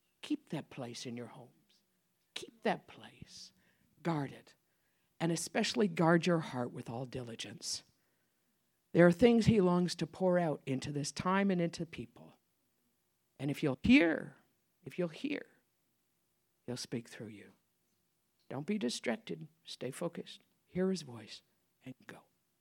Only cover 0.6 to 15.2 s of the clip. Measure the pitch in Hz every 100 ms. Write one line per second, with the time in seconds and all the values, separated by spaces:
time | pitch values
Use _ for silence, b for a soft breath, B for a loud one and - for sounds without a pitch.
0.6 | - - 120 120 127 117 117 - 123 _
1.6 | _ _ _ _ _ _ _ - - -
2.6 | 226 165 - - - - - - - _
3.6 | _ _ _ _ 175 156 131 - - _
4.6 | _ _ _ _ _ - 170 165 - 214
5.6 | 214 240 214 160 165 170 170 170 156 127
6.6 | 123 127 120 120 131 127 113 113 - -
7.6 | - - - _ _ _ _ _ _ _
8.6 | _ _ _ 170 175 175 240 233 214 220
9.6 | 180 175 175 - 160 - 185 175 165 143
10.6 | - 131 135 143 135 - 180 190 196 180
11.6 | 170 170 165 - - - - - _ _
12.6 | _ _ _ _ _ _ _ - 139 139
13.6 | 151 127 202 269 330 - - - _ _
14.6 | _ _ - - 175 156